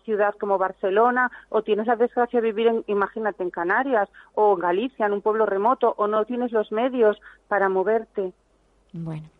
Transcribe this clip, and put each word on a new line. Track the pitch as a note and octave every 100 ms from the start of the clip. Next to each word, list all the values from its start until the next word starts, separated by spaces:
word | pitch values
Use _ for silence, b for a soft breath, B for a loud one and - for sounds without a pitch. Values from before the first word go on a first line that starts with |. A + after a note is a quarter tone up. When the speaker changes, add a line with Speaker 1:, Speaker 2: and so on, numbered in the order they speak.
Speaker 1:
ciudad | - G3+ G#3 -
como | G#3 G3
Barcelona | F#3 - G3 G3+ A#3+ B3 B3+ B B
o | G#3+
tienes | G#3+ G3+ A3
la | A3+
desgracia | A#3+ B3 A#3+ A#3+
de | A3+
vivir, | G#3 A3+
en, | A3+ -
imagínate, | G3+ - A3 G#3+ -
en | F3+
Canarias | F3+ E3+ G#3+ C4+ A3+ G3 B B
o | - G#3
en | F3+
Galicia, | F3 F#3 B3 - G#3
en |
un | G3+
pueblo | G#3+ A3 G#3
remoto, | G3 G#3+ B3+ A#3 -
o | G#3
no | G#3+
tienes | G#3+ A#3+ B3
los | A3 G#3
medios | G#3+ B3+ B3 G#3+ G#3 B B -
para | G3+ F#3+
moverte. | F#3+ F#3+ A3 A3 - F#3 - _ _ _ _ _
Speaker 2:
Bueno, | E3+ D#3+ D#3 D#3 _